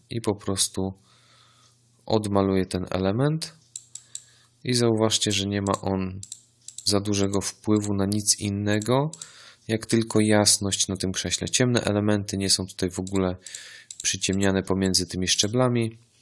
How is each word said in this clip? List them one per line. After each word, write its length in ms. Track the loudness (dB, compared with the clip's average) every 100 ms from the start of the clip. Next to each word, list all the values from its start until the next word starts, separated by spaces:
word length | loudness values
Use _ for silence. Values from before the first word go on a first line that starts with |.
| _
i 100 | -4
po 140 | -4
prostu 600 | -2 -4 -2 -2 -2 -6 -6 _ _ _ _ _ _ _ _ _ _ 0
odmaluję 600 | 0 2 2 4 2 0
ten 200 | -4 -4
element. 640 | -2 0 2 0 0 -6 -14 _ -20 -18 -20 -18 -20 -20 _ _ _
I 100 | -2
zauważcie, 580 | 2 2 4 2 2 0
że 140 | 0 0
nie 160 | -2
ma 180 | 0 0
on 400 | 0 -2 -2 -6 -14 -18 _ _ -20 -6
za 160 | 0 0
dużego 400 | 2 2 2 0
wpływu 540 | -4 -6 0 2 2
na 120 | 0 0
nic 340 | 0 0 0
innego, 680 | -2 -2 0 0 2 0 0 -6 -16 -20 -20 -16 -4
jak 180 | -4 0
tylko 340 | 0 2 2
jasność 680 | 4 6 6 2 0 -2 -2
na 80 | -2
tym 160 | -4
krześle. 360 | -4 -4 -4 -2
Ciemne 320 | 0 2 2
elementy 560 | 2 2 2 0 -2 -4
nie 140 | 0
są 160 | 0 -2
tutaj 240 | -4 -4
w 80 | -4
ogóle 380 | -4 0 0 -2 -10 -16 -16 -20 -18 -6
przyciemniane 600 | -4 -2 0 2 2 2
pomiędzy 440 | 0 0 2 2 0
tymi 220 | -2 0
szczeblami. 680 | 0 2 2 2 2 -2 -6 _ _